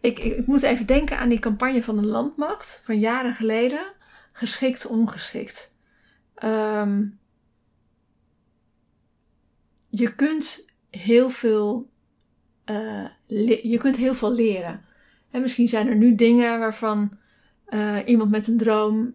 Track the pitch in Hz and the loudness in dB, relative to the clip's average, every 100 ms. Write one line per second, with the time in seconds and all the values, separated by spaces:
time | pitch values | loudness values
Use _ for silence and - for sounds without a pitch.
0 | 240 220 226 233 247 277 - 247 208 269 | 0 -2 -4 -2 2 2 2 0 2 2
1 | 302 - 240 233 233 208 254 254 233 214 | 2 -2 0 0 0 -2 0 0 -2 -2
2 | 208 214 277 294 302 427 - - - 214 | -2 -2 -4 -4 -6 -6 -12 -16 -4 0
3 | 220 254 254 240 220 220 247 294 381 403 | 0 0 -4 -2 -2 0 0 -2 -10 -16
4 | _ - _ - 240 - 262 254 - 226 | _ -20 _ -8 -6 -2 -2 -2 -4 0
5 | 226 - - - - - - _ _ _ | 0 -2 -12 -10 -12 -14 -18 _ _ _
6 | _ _ _ - 220 220 214 214 208 202 | _ _ _ -8 -4 -2 -2 -2 0 0
7 | 208 - _ _ _ _ _ _ _ _ | -2 -6 _ _ _ _ _ _ _ _
8 | _ _ _ _ _ _ _ _ _ _ | _ _ _ _ _ _ _ _ _ _
9 | _ _ _ _ _ _ _ _ _ 208 | _ _ _ _ _ _ _ _ _ -2
10 | 233 - 285 311 - - - _ _ 190 | -2 0 0 0 -4 -8 -16 _ _ -8
11 | 190 233 254 254 233 214 208 208 254 _ | 4 4 4 0 0 0 0 -4 -8 _
12 | _ _ - _ _ _ - 214 220 208 | _ _ -20 _ _ _ -10 -8 -6 -10
13 | 196 _ _ 214 220 214 226 233 269 254 | -12 _ _ -2 2 0 0 0 0 0
14 | 254 262 - 240 226 190 170 - _ _ | 0 0 -2 2 2 0 -6 -12 _ _
15 | _ _ _ 247 254 - 240 226 233 214 | _ _ _ -4 -4 0 0 2 2 6
16 | 240 214 233 240 240 233 226 214 220 214 | 6 6 6 6 4 0 -4 -4 -2 -2
17 | 208 - _ _ _ _ - 214 208 208 | -2 -6 _ _ _ _ -8 -4 -2 -4
18 | - 233 214 214 214 226 220 214 214 214 | 2 4 4 0 2 0 2 2 2 0
19 | 240 | -2